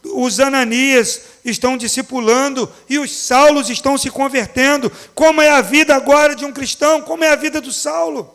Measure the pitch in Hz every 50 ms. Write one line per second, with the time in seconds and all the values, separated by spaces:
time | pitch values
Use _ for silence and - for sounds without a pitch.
0 | - - - 262 247 254 190 214 269 277 269 269 254 220 226 247 262 277 269 247
1 | 214 - - - - - - _ _ 240 214 - - 254 262 254 226 220 - 262
2 | 262 - 262 254 226 214 240 254 277 285 269 254 220 - - - _ - 262 294
3 | 285 - - - - - 247 262 294 302 294 285 240 214 240 - - 269 277 262
4 | - 269 - 262 269 277 262 262 214 - - 254 262 277 294 285 247 208 - -
5 | - - _ - 302 320 311 311 302 302 294 277 208 180 262 302 311 302 285 269
6 | - 277 277 294 302 294 285 220 277 285 247 277 269 - - - 285 302 320 311
7 | 311 - 330 330 320 311 294 254 285 311 - 302 - 269 - - - 294 311 330
8 | 330 330 294 254 170 -